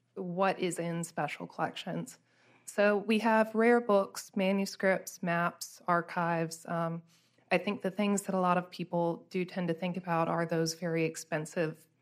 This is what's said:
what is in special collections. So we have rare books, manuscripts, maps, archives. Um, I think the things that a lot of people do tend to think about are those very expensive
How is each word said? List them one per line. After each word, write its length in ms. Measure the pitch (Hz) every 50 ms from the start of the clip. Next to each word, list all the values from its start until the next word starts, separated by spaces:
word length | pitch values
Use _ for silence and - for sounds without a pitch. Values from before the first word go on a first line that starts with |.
| _ _ _
what 460 | 196 190 175 170 185 196 190 - -
is 180 | 190 175 165
in 260 | - 170 170 170 170 170
special 440 | - - 175 151 143 - - 175
collections. 720 | - - - 165 151 - - - 180 160 170 170 - - _ _ _ _ _ _ _ _ _ _
So 320 | - - - 202 208 208 202 -
we 100 | 208 226 214
have 360 | 220 233 220 220 220 220 -
rare 260 | 220 226 240 240 233
books, 500 | 240 233 202 196 196 - - - - - -
manuscripts, 880 | 208 190 185 202 196 196 190 - - - 190 185 180 - - - - -
maps, 580 | 175 170 170 175 175 - - - - - - -
archives. 760 | - 175 170 165 170 - 180 170 170 170 165 165 160 - - -
Um, 340 | - 175 165 170 165 170 165 - _ _ _ _ _ _ _ _ _
I 60 | 190
think 240 | 180 185 208 202 -
the 80 | - 190
things 320 | 185 - 208 202 202 196
that 140 | 196 - 190
a 40 | 185
lot 200 | 180 180 175 180
of 100 | 180 180
people 560 | - - 175 - - 170 170 170 165 - - _
do 140 | - 185 180
tend 220 | 180 - 190 180 170
to 40 | 165
think 240 | 170 185 180 175
about 300 | 185 180 175 170 165 165
are 180 | 165 170 170 170
those 300 | 165 170 165 165 156 160
very 300 | - 180 170 165 165 160
expensive 720 | 160 160 - - - 165 156 156 - - 185 160 156 160 - - _ _ _